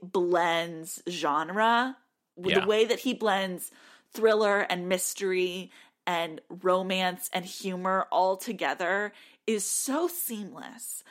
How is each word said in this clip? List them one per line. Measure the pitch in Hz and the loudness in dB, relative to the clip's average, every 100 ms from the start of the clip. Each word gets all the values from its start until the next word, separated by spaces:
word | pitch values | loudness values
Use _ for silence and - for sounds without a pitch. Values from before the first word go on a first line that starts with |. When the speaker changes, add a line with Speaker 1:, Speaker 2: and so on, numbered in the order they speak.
Speaker 1:
blends | 180 196 175 175 170 165 170 160 165 - - | -4 0 2 4 4 2 -2 -6 -12 -10 -8
genre, | 175 147 147 160 196 226 233 262 262 _ _ _ - | -4 0 0 0 2 4 4 2 -4 _ _ _ -6
w-, | 185 190 | 2 2
Speaker 2:
Yeah. | |
Speaker 1:
the | 190 | 4
way | 214 220 | 4 4
that | - | 2
he | 269 | -2
blends | 220 214 196 190 180 - - - - _ | 0 2 2 0 -6 -10 -16 -20 -20 _
thriller | - 220 214 214 202 | 2 4 6 4 2
and | - 180 180 | 2 -2 0
mystery | 185 - - 196 185 185 180 180 - - _ - | 0 -2 -4 -2 0 0 -2 -12 -18 -20 _ -2
and | 170 170 156 - 180 | 0 -2 -6 -14 -4
romance | 185 185 190 185 185 180 - | 2 2 2 0 0 -2 -4
and | 190 185 | -4 -6
humor | - 190 180 185 190 - | -8 -6 -2 0 0 2
all | 170 185 190 | 2 2 0
together | - 190 143 147 175 196 208 - - _ - | -4 -4 -2 -2 0 0 -2 -8 -20 _ -2
is | 214 | 0
so | - - - 285 349 | 0 -4 -2 -2 -2
seamless. | - - 220 190 127 - - - - - | -4 -6 -6 -10 -12 -16 -14 -14 -14 -14